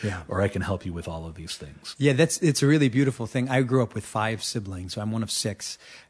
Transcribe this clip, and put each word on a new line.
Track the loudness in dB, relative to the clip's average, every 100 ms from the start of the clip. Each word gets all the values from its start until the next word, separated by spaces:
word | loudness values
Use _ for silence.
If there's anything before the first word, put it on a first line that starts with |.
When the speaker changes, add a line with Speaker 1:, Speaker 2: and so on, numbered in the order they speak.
Speaker 1:
Yeah. | -4 -4 -4
Speaker 2:
or, | 0
"I | 0
can | 0
help | -2 -2 -4
you |
with | -8 -8
all | -8 -10
of |
these | -12 -12 -12
things." | -12 -14 -14 0
Speaker 1:
Yeah, | 4
that's, | 6 4 4
it's | 2 4
a | 4
really | 6 6
beautiful | 4 2 0 -4
thing. | -2 0
I | 2
grew | 4 4
up | 2
with | -2
five | -6 -2 -2 -2
siblings, | -4 -6 -6 -8 -8
so | -6
I'm | -2
one | -2
of | -2
six. | -2 -2 -4 -8 -12 -18 -20 -20